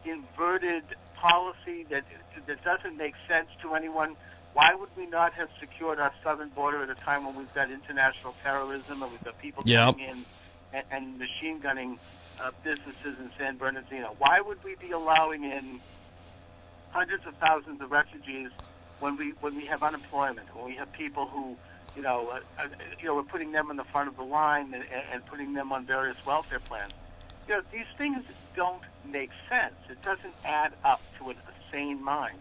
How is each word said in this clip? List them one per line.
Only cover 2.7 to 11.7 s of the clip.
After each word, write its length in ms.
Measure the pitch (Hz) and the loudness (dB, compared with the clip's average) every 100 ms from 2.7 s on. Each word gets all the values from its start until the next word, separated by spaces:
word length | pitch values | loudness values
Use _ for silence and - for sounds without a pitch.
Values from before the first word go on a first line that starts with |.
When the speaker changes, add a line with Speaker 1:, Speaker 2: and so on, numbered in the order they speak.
| 185 190 151 | 0 0 -4
Speaker 1:
make 180 | 151 - - | -6 -6 2
sense 200 | 165 165 - | 2 2 -10
to 120 | 165 | -2
anyone. 420 | 156 160 160 156 156 - - - | -2 0 0 0 -2 -18 -20 0
Why 220 | 139 156 | 8 8
would 140 | 190 196 190 | 8 -4 -10
we 100 | 175 | -2
not 280 | 170 170 | 4 4
have 160 | 175 160 - | 4 -8 -8
secured 400 | 147 - 160 151 | -14 -4 -2 2
our 120 | 143 - | 0 2
southern 240 | 160 151 147 | -2 0 -4
border 340 | 139 143 147 | 0 0 0
at 80 | 135 | -2
a 60 | 131 | -4
time 300 | - 143 139 | 0 0 0
when 100 | 135 | -8
we've 180 | 131 | -6
got 160 | 143 131 | -2 -2
international 640 | 135 143 143 131 - 127 - | -4 -6 4 4 4 -10 -4
terrorism 640 | 139 139 135 135 135 139 | 0 0 0 -6 -8 -6
and 80 | 131 | -6
we've 100 | 117 | -8
got 160 | 117 113 | -12 -10
people 240 | 147 143 | -10 0
Speaker 2:
Yep. 300 | 113 117 120 | 6 8 8
Speaker 1:
coming 140 | 131 131 | 6 -4
in 160 | 127 123 - - - - | -10 -12 -18 -20 -20 -8
and, 120 | 135 - | -8 -6
and 280 | 135 131 131 | -8 -8 -8
machine 400 | 127 - 160 156 | -6 -4 -6 -4
gunning, 400 | 143 | -2